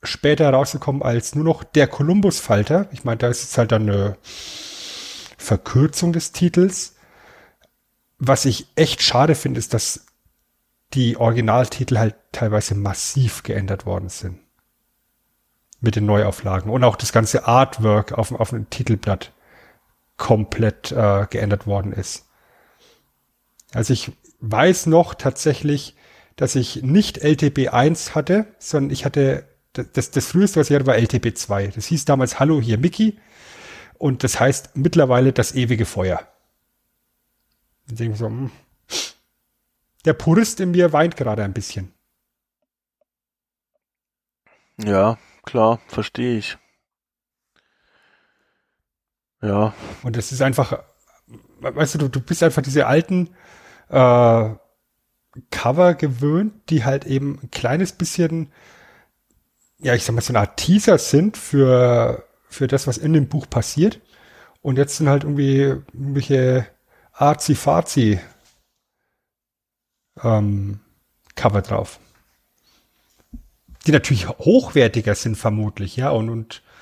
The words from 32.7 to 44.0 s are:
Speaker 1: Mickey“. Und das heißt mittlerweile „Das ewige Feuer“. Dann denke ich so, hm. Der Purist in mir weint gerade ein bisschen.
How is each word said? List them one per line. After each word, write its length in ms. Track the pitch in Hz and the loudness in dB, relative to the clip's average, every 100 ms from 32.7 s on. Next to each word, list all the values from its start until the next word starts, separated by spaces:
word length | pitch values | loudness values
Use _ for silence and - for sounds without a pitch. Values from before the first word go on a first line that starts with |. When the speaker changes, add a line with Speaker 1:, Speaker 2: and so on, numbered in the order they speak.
| 110 | 0
Speaker 1:
Mickey“. 400 | 160 - 220 202 _ _ - - - - - _ | 0 2 0 0 _ _ -20 -20 -20 -20 -20 _
Und 260 | 139 127 | -4 -2
das 160 | 127 - | -2 2
heißt 360 | 127 - - 139 | 2 0 -6 -2
mittlerweile 560 | 151 170 135 123 131 | 0 2 4 4 4
„Das 220 | 123 117 | 2 -2
ewige 300 | 131 120 117 | -2 0 0
Feuer“. 420 | 113 113 92 175 - _ _ _ _ _ _ _ _ _ _ _ _ _ _ _ - | -2 -2 -4 -4 -8 _ _ _ _ _ _ _ _ _ _ _ _ _ _ _ -16
Dann 100 | 113 | -8
denke 160 | 113 | -6
ich 40 | 107 | -4
so, 80 | 113 | -6
hm. 240 | 117 131 - _ _ _ - - - _ _ _ _ _ _ _ _ | -6 -8 -10 _ _ _ -10 -10 -14 _ _ _ _ _ _ _ _
Der 80 | 156 | -2
Purist 480 | 151 - 170 220 - | 0 2 2 2 -2
in 100 | 185 | 0
mir 220 | 175 175 | 2 4
weint 240 | 151 165 - | 4 0 -2
gerade 260 | 120 107 | -6 -4
ein 100 | 101 | -4
bisschen. 400 | 98 - 107 92 _ _ _ _ _ _ _ _ _ _ _ _ _ _ _ _ _ _ _ _ _ | -6 -10 -12 -14 _ _ _ _ _ _ _ _ _ _ _ _ _ _ _ _ _ _ _ _ _